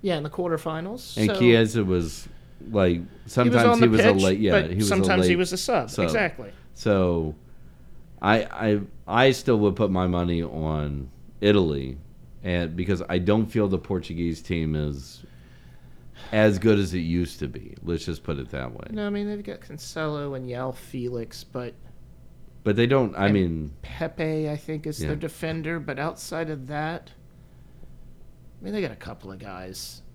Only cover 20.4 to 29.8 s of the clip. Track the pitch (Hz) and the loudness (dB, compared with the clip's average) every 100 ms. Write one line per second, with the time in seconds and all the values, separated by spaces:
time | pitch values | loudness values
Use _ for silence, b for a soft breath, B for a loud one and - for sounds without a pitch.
20.4 | 127 123 131 127 - 139 123 123 113 - | -8 -6 -6 -8 -10 -8 -6 -6 -8 -12
21.4 | - 131 120 - - - - - - - | -12 -10 -10 -12 -20 -18 -20 -20 -20 -20
22.4 | - - - 104 120 135 117 - 98 104 | -20 -6 0 4 4 4 2 2 2 4
23.4 | 90 82 76 - - - 160 - 156 156 | 2 0 -6 -10 -14 -6 -6 -4 -4 -2
24.4 | 156 151 - 156 156 151 151 151 156 - | -4 -6 -8 -8 -6 -6 -4 -4 -6 -8
25.4 | 160 160 156 165 147 135 151 - - 165 | -6 -4 -4 -6 -6 -4 -6 -6 -10 -6
26.4 | 160 151 127 147 156 170 - - - b | -6 -8 -8 -6 -6 -8 -12 -20 -20 b
27.4 | b b b b b b b - - - | b b b b b b b -18 -20 -20
28.4 | - - 190 214 170 - - - 98 95 | -20 -14 -8 -4 -4 -6 -14 -14 -14 -14
29.4 | 101 90 92 92 | -14 -12 -12 -14